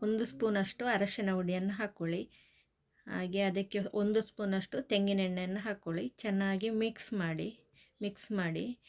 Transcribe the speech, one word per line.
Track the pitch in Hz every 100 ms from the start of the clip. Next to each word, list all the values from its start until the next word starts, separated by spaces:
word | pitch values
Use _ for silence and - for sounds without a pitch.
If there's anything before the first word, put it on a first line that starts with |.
| 214
ಒಂದು | 220 240
ಸ್ಪೂನಷ್ಟು | 269 220 202 196 - 247 202
ಅರಶಿನ | 196 - 196 185
ಹುಡಿಯನ್ನು | 175 185 196 196
ಹಾಕ್ಕೊಳ್ಳಿ. | 208 - 165 175 233 - - _ _ _ _ _ -
ಹಾಗೆ | 185 185 196 196
ಅದಕ್ಕೆ | 185 196 202 190 208
ಒಂದು | 208 214 214
ಸ್ಪೂನಷ್ಟು | - 202 190 185 269 -
ತೆಂಗಿನೆಣ್ಣೆಯನ್ನು | 202 196 196 185 180 180 202 214
ಹಾಕ್ಕೊಳ್ಳಿ. | 202 165 165 247 -
ಚೆನ್ನಾಗಿ | 214 196 196 196 220 220
ಮಿಕ್ಸ್ | 226 - - 208
ಮಾಡಿ, | 165 160 185 - _ - - -
ಮಿಕ್ಸ್ | 202 196 - 208
ಮಾಡಿ. | 170 160 233 247